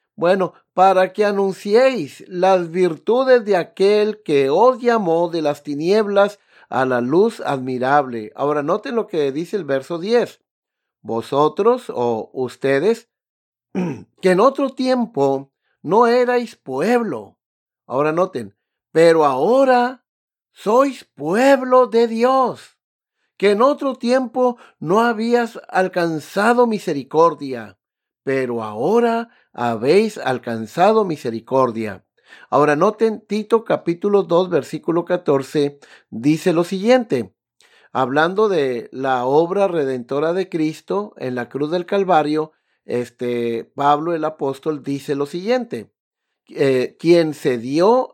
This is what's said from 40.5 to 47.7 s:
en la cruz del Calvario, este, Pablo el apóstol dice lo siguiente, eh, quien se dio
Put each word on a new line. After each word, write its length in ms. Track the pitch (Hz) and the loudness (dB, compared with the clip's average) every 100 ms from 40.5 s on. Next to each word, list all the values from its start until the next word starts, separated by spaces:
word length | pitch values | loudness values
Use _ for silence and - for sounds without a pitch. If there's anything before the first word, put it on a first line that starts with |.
| 170 156 151 - 190 208 - | -4 -4 -6 -6 -6 -6 -10
en 160 | 131 | -8
la 160 | 123 117 | -8 -6
cruz 220 | 139 151 | -6 -4
del 160 | 180 170 | -4 -4
Calvario, 640 | 202 185 165 147 151 156 _ _ _ - | -2 2 2 2 -2 -4 _ _ _ -8
este, 800 | 123 120 - 123 120 117 113 | -6 -6 -8 -4 -4 -4 -6
Pablo 500 | - - 143 147 165 | -8 -2 0 0 0
el 100 | 165 | -4
apóstol 600 | 156 156 139 135 160 151 | -6 -6 -6 -6 -6 -6
dice 320 | 127 139 139 139 | -6 -8 -6 -6
lo 100 | 143 | -6
siguiente, 640 | 175 196 254 233 117 101 _ _ _ _ _ _ | -6 -2 -4 -4 -10 -12 _ _ _ _ _ _
eh, 460 | - 139 131 117 _ | -2 0 2 -2 _
quien 340 | 165 170 160 | 4 4 2
se 240 | 143 147 120 | -2 -4 -4
dio 560 | 120 | -4